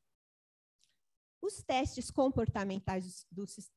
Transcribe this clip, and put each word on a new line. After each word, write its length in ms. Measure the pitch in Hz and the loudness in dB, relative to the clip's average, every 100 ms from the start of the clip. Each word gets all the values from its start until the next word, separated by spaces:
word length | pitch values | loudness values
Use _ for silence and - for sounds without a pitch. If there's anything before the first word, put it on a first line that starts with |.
| _ _ _ _ _ _ _ _ _ _ _ _ _ _ | _ _ _ _ _ _ _ _ _ _ _ _ _ _
Os 200 | 392 - | -6 -4
testes 480 | - 262 269 - - | 0 2 2 -2 -2
comportamentais 1160 | - 269 247 220 214 196 190 - 185 185 - - | 2 4 4 2 0 0 -2 0 0 -2 -10 -12
do 160 | 175 202 | -8 -8
sis-, 240 | - - | -10 -18